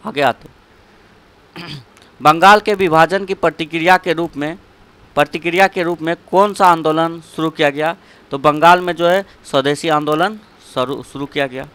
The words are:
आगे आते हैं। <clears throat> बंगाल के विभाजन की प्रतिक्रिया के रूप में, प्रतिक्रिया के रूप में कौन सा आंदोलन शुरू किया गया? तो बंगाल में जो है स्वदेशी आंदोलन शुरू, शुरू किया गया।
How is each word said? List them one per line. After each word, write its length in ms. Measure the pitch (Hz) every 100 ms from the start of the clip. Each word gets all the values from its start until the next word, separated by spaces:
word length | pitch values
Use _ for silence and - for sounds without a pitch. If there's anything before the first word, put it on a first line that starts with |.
| -
आगे 160 | 139
आते 280 | 135 110 -
हैं। 1400 | _ _ _ _ _ _ _ _ _ _ - 170 147 - _
<clears throat> 200 | - _
बंगाल 380 | 143 160 185 214
के 140 | 208
विभाजन 520 | 202 190 160 165 190 190
की 80 |
प्रतिक्रिया 640 | 190 170 151 160 165 165 180
के 160 | 180
रूप 240 | 160 165 139
में, 200 | 147 170 _ _ _ _ _ -
प्रतिक्रिया 520 | 143 170 165 170 190
के 160 | 190
रूप 180 | 170 175
में 140 | 160 170 _
कौन 220 | 175 208
सा 140 | 190 190
आंदोलन 540 | 165 156 156 165 165
शुरू 280 | 156 - 160
किया 200 | 156 147
गया? 280 | 139 156 175 _ - _
तो 60 | 139
बंगाल 420 | 147 151 160 180
में 140 | 180
जो 140 | 165 170
है 180 | 185 190 _ -
स्वदेशी 440 | 143 135 147 165
आंदोलन 500 | 151 147 151 185 214 _ _ -
शुरू, 300 | - 127 131
शुरू 220 | 123 139 139
किया 220 | 147 139
गया। 200 | 127 143